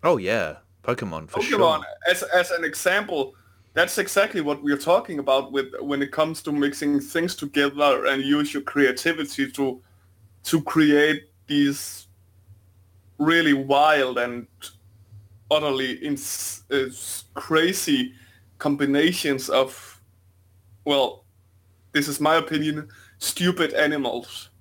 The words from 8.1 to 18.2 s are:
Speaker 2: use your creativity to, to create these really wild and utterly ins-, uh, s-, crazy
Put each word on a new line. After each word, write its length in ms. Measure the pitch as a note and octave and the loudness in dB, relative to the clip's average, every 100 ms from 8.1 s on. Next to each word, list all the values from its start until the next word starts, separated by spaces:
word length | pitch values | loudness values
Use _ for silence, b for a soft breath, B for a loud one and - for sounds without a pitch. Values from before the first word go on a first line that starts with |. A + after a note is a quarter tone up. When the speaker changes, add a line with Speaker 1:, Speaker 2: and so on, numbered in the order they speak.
| C#3 | -2
Speaker 2:
use 300 | C#3 D3 D3 | 0 0 0
your 100 | D3 | -4
creativity 880 | C#3 C#3 C3+ B2+ E3+ D#3+ C#3+ - C3+ | -4 2 2 2 -4 -4 -6 -4 -6
to, 300 | - C3+ B2+ b b b b _ _ | -2 -4 -4 b b b b _ _
to 180 | - E3 | -2 -2
create 600 | D3+ D#3 D3+ D3 D3+ D3 - _ _ | 0 2 4 6 4 0 -8 _ _
these 600 | D3 C#3+ C#3 - - - _ _ _ _ - _ _ _ _ _ _ | 0 2 0 -10 -14 -20 _ _ _ _ -20 _ _ _ _ _ _
really 360 | D3+ E3 D#3+ | 2 4 4
wild 640 | C#3 C3+ C#3 D3+ D3+ C3 B2 | 2 4 6 6 6 2 0
and 300 | A#2+ A#2+ A2+ _ - _ _ _ _ - - - - | -4 -6 -14 _ -20 _ _ _ _ -20 -20 -20 0
utterly 440 | D3+ D3+ C3+ C3 | 0 2 -2 -4
ins-, 720 | - D3 C#3 - - - - _ | -6 -6 -6 -6 -8 -8 -12 _
uh, 40 | C#3+ C3 | -2 -2
s-, 380 | - - - - | -8 -12 -12 -12
crazy 800 | - - D#3+ E3+ F#3 - C3+ B2+ b | -14 0 2 2 0 0 0 0 b